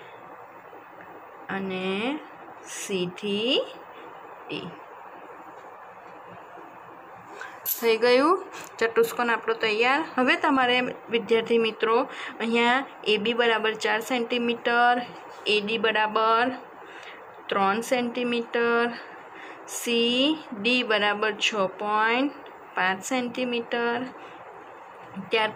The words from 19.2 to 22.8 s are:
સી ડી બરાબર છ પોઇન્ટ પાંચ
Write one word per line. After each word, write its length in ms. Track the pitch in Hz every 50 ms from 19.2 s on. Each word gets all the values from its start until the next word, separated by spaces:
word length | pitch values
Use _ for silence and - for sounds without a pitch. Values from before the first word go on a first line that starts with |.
| - - - - - - - - - - - -
સી 420 | - 240 233 233 233 240 240 254 262 294 311 302 - - - 202
ડી 220 | 196 240 247 254 247 208
બરાબર 420 | 220 208 202 208 208 208 214 214 208 208 -
છ 40 | - 226 214 190 185 - -
પોઇન્ટ 720 | 214 208 214 214 220 226 233 247 277 294 - - - - - - - - -
પાંચ 260 | -